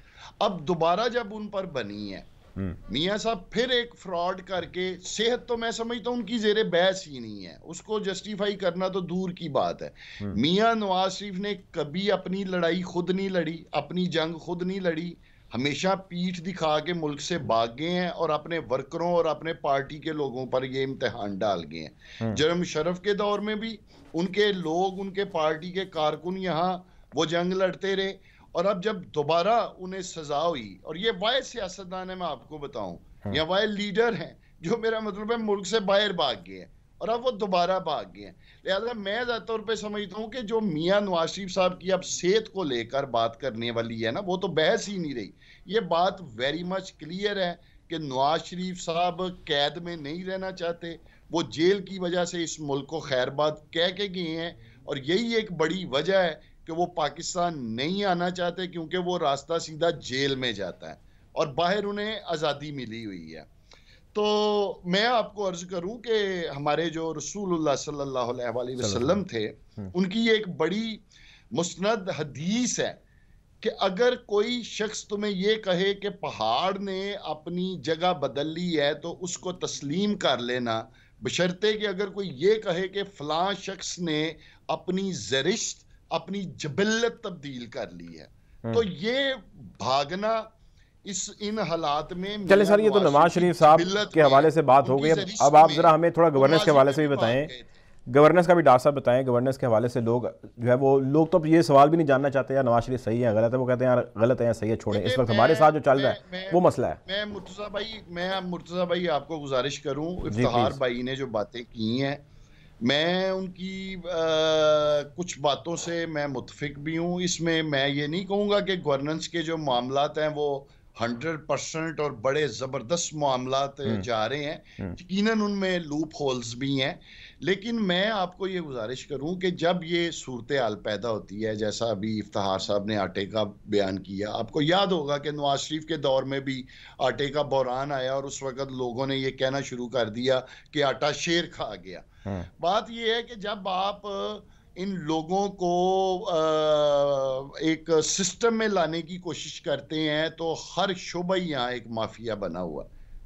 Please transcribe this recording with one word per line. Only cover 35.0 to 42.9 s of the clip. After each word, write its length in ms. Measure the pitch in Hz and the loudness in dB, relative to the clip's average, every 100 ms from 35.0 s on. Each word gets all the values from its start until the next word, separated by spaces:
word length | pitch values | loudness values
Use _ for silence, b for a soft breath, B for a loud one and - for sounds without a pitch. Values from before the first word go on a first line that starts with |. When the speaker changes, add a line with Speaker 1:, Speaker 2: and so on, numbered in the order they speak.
| 220 196 214 | -4 -6 -4
Speaker 1:
है 60 | 233 | -2
मुल्क 280 | 220 202 180 | 0 -2 0
से 140 | 220 | 0
बाहर 340 | 196 202 208 | 4 4 4
भाग 300 | 180 143 107 87 | 2 0 -2 -8
गए 80 | 95 | -16
हैं, 160 | 87 - _ - | -18 -20 _ -8
और 80 | 180 | -4
अब 140 | 233 | -2
वो 80 | 254 | -2
दोबारा 480 | 214 208 180 175 185 | -2 0 2 2 0
भाग 340 | 160 135 98 95 | -2 -4 -6 -14
गए 60 | |
हैं। 140 | 101 92 b b 151 | -18 -18 b b -2
लिहाजा 280 | 190 226 | -2 -2
मैं 300 | 233 196 214 | -6 -4 -4
ज़्यादा 160 | 247 226 | -2 -4
तौर 220 | - 226 | -4 -6
पे 140 | 214 220 | -4 -6
समझता 420 | 208 208 202 196 | -4 -6 -8 -8
हूँ 120 | 220 | -8
कि 120 | 262 | -8
जो 180 | 208 226 | -4 -2
मियाँ 420 | 214 151 170 202 | 0 0 2 2
नवाज 280 | 202 170 165 | 2 0 -2
शरीफ 200 | 180 196 | -4 -6
साहब 300 | 190 185 180 | 0 0 0
की 80 | 180 | -2
अब 120 | 185 | -2
सेहत 500 | - - 175 214 220 | -2 -2 2 2 0
को 100 | 190 | -4
लेकर 420 | 165 120 117 | -2 -2 -2